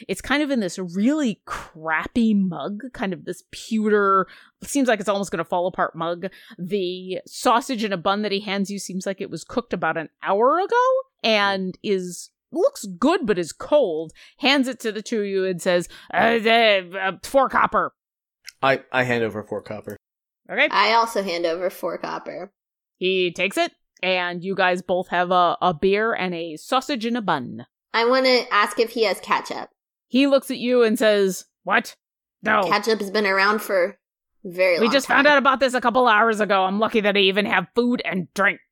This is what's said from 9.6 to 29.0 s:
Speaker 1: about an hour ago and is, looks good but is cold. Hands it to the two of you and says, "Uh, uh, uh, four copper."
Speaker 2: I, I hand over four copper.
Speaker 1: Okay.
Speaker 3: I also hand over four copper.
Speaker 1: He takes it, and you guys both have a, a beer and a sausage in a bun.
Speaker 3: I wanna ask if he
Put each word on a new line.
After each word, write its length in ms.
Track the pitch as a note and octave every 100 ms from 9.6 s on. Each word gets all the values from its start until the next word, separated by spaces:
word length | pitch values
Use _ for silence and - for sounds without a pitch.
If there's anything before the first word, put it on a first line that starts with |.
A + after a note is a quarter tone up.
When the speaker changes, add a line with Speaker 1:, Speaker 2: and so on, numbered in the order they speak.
| -
Speaker 1:
about 240 | F#3+ E3 D#3+
an 120 | D#3 _
hour 340 | D#3 G3 A#3+ D#4+
ago 300 | F#4+ A#4+ B4+ C5 - _
and 540 | A#3 A3 G3+ G3 F#3+ -
is, 480 | A3 F#3+ F3+ F3 - _ _
looks 360 | D#4 B4 - G#3 F3
good 300 | B3+ F#4+ A#3+
but 100 | E3+
is 160 | E3+
cold. 600 | - - D4+ A3+ D#3 D#3+ - - _
Hands 280 | C4+ C#4+ B3+
it 120 | A#3+
to 120 | A#3
the 120 | G#3
two 160 | G#3 A3+
of 60 | G3+
you 180 | F#3+ F#3+
and 160 | F3+
says, 260 | G3 F3+ E3+ - -
"Uh, 280 | E3+ A3 A#3
uh, 380 | A3 A3+ A3+ G3+ F3 F#3+
uh, 120 | F#3+ F3
four 280 | - C4+ B3
copper." 440 | - - G#3 D#3 - _ _ _ _ - -
Speaker 2:
I, 180 | C3+ C3+ -
I 120 | B2+
hand 200 | B2 A#2+
over 200 | A2+ G#2
four 180 | G#2 G#2
copper. 340 | - G#2 G#2 G#2 _ _ _ _ -
Speaker 1:
Okay. 160 | G3 D4+
Speaker 3:
I 200 | - G#3+
also 300 | A#3 A3+ -
hand 220 | G3 E3+ E3+
over 240 | E3 F#3
four 280 | - F3+ E3+
copper. 540 | E3 D#3+ - D3 F#3 _ _ _ _ _
Speaker 1:
He 340 | F#3 F#3+ F3+
takes 260 | E3+ F#3 G3+
it, 140 | E4+ - _ _
and 400 | F#3 F#3 F3 F3
you 120 | F3+ F#3+
guys 260 | F#3 F3+
both 260 | - F3+ F#3
have 240 | F3 F3+
a, 260 | F#3 F3 -
a 120 | F3
beer 400 | D#3+ F#3+ G3 A3
and 220 | A3+ F#3 F3
a 220 | E3+ D3+
sausage 480 | - B3+ B3+ C#4+ A3+
in 100 | A#3+
a 60 |
bun. 440 | G3 D#3 A#2+ A2 - _ _
Speaker 3:
I 100 | A3 A#3
wanna 360 | C4 C4 B3+ -
ask 260 | G3+ G#3+ -
if 120 | A3+
he 120 | A#3+